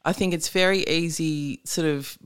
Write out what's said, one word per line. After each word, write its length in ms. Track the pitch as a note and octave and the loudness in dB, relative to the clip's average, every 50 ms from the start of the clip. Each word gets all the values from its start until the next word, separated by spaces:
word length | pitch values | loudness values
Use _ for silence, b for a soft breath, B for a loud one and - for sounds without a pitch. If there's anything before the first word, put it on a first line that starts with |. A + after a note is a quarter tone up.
| _ | _
I 80 | - F#3 | -2 0
think 200 | - G3+ F#3 F3 | 0 0 0 0
it's 140 | E3 D#3 - | 0 -2 -2
very 320 | - F#3+ F#3 F#3 G3 F#3+ - | 2 2 4 4 4 2 2
easy, 760 | - D3+ E3 E3+ E3 D3+ - E3 D#3 D3+ D3 D3 C#3+ C3 - - | 0 0 0 0 0 -2 -2 -2 0 0 -2 -2 -4 -6 -8 -8
sort 220 | - - - D#3+ D#3 | -6 -2 0 2 2
of, 280 | D3 C#3+ C#3 - - - - | 0 0 -4 -8 -12 -16 -20